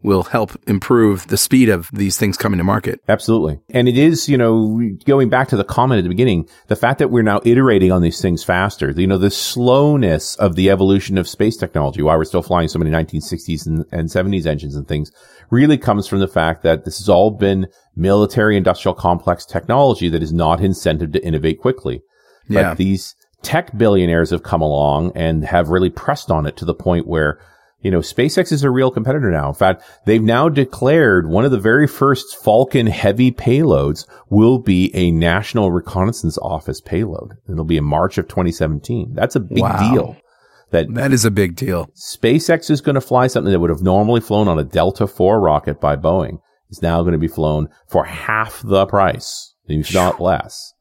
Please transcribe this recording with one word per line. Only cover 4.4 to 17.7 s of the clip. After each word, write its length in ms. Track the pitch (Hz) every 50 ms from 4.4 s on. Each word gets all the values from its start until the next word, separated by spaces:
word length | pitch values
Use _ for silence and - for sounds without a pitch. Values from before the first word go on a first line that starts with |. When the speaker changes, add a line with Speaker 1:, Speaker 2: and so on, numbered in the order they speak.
| 120 113 113 113 110 107 107 113 117 110 98 87 -
Speaker 2:
going 220 | - 139 139 135 113
back 220 | 113 127 135 -
to 80 | - 104
the 80 | 98
comment 340 | - - - 120 131 131 110
at 40 | 87
the 60 | 90
beginning, 380 | 90 95 127 127 101 85 80 _ _ _ _ _
the 100 | 107 -
fact 220 | - 117 135 -
that 120 | 151 131
we're 100 | 117 120
now 200 | 113 107 101 104 -
iterating 480 | 117 120 123 135 131 113 98 95 92
on 100 | 92 90
these 200 | 87 82 80 -
things 200 | - 95 87 82
faster, 500 | - - 90 90 95 104 - - - 67
you 140 | 71 80 92 95
know, 100 | 98 95
the 120 | 92 101
slowness 1040 | - - - - - 123 120 123 127 135 143 147 147 143 123 92 80 76 - - - -
of 180 | - 98 85
the 140 | 78 92 95
evolution 480 | 98 95 98 95 98 98 - - 95 95
of 100 | 87 -
space 300 | - _ - 107 113 -
technology, 440 | - 82 _ - 73 69 65 -
why 140 | 73 76 80
we're 80 | 80 80
still 180 | - - 90
flying 280 | 82 - 87 87 82 78
so 100 | - 85
many 100 | 82 78
nineteen 300 | 78 80 80 - - 80
sixties 480 | - - - 82 - - 85 80 - -
and, 160 | 80 80 80 _
and 180 | - 85 82 80
seventies 380 | - 92 92 98 101 95 78 80
engines 260 | 76 73 - 71 69
and 120 | 71 69 -
things, 240 | 80 76 151 - _ _ _ _ - - - _
really 280 | - 120 139 147 151 127
comes 300 | - - 107 104 98 -
from 120 | - 98
the 80 | 98 92
fact 340 | - 87 80 82 82 - _
that 220 | 85 82 78 -
this 120 | - - -
has 100 | 92 101
all 200 | 95 87 98 110
been 360 | 107 - 104 98 98 95 95 92